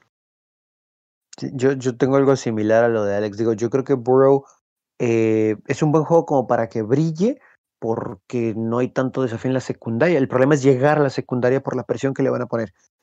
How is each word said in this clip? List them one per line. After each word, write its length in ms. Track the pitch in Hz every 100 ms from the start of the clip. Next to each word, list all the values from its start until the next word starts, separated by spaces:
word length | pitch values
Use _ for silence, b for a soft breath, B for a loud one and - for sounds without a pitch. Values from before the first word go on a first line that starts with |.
| _ _ _ _ _ _ _ _ _ _ _ _ _ -
Sí, 120 | 135
yo, 180 | 131 131
yo 240 | 135 127 120
tengo 200 | 131 139
algo 200 | 139 131
similar 480 | 127 110 107 113
a 40 | 120
lo 160 | 113
de 120 | 101 101
Alex. 220 | 107 101
Digo, 160 | 113
yo 160 | 110 113
creo 140 | 131
que 100 | 123
Burrow, 500 | 135 117 131 135 139 b b _ _ _ -
eh, 580 | 120 113 110 110 110 107 -
es 160 | 139
un 100 | 156
buen 120 | 151
juego 220 | 147 170 -
como 200 | 143 110
para 220 | 117 113
que 140 | 117
brille, 580 | 107 139 165 160 208 294 b b _ -
porque 760 | 113 113 - 107 - 123 117 107
no 220 | 113 117
hay 100 | 127
tanto 340 | - 131 135
desafío 260 | 131 113 127
en 60 |
la 60 | 131
secundaria. 580 | - 123 - 117 160 156
El 100 | 131
problema 260 | 127 131
es 80 | 151
llegar 360 | 131 127 143 151
a 40 |
la 80 | 139
secundaria 520 | 135 - 127 123 131
por 120 | 135
la 100 | 127
presión 280 | - 117 135
que 100 | 135
le 80 | 131
van 120 | 123
a 40 | 120
poner. 260 | 117 107 _ _ _